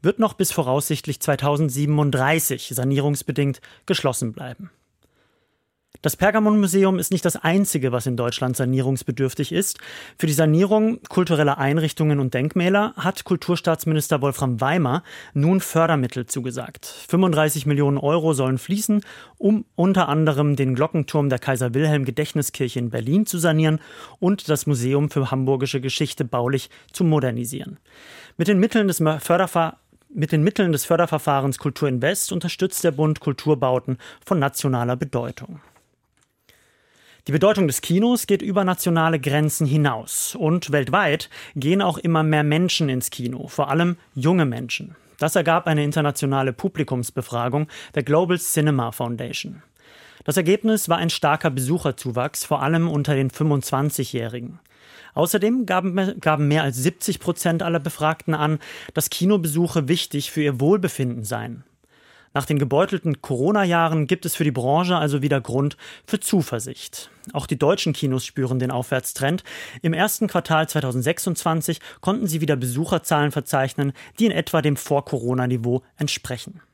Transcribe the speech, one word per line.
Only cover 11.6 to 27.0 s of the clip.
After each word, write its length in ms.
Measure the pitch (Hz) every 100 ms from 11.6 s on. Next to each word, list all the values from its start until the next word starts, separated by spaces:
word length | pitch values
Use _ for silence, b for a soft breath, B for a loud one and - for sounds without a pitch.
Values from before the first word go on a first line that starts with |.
| 135 151 156 - 156 143
und 140 | 131
Denkmäler 600 | 123 147 190 175 202 214 -
hat 260 | 180 -
Kulturstaatsminister 960 | - 180 - 175 - 160 - 156 - 147
Wolfram 400 | 139 131 135 117
Weimer 420 | 131 160 135 147 B B B 143
nun 240 | 151 190
Fördermittel 680 | - 160 165 151 123 - 120
zugesagt. 600 | - 123 123 117 - - - -
Fünfunddreißig 600 | 170 185 156 156 151 139
Millionen 320 | 143 143 139
Euro 340 | 143 165 160
sollen 240 | 139 131 131
fließen, 440 | - 202 214 208 B B B _
um 280 | 202 214 - -
unter 340 | 180 190 165
anderem 460 | 147 156 139 147 139
den 180 | 135
Glockenturm 560 | 127 151 165 143 151 143
der 80 | 127
Kaiser-Wilhelm-Gedächtniskirche 1400 | - 127 123 123 156 147 131 135 147 156 143 - 131 123
in 100 | 120
Berlin 380 | 117 113 180 214
zu 100 | 180
sanieren 420 | 165 156 156 156 B B B B
und 320 | 180 196 -
das 160 | 151 -
Museum 460 | 135 123 139 147
für 180 | 147 131
hamburgische 520 | 135 131 135 131 139
Geschichte 440 | 131 - 147 - 123
baulich 460 | 123 123 135 - B B
zu 120 | -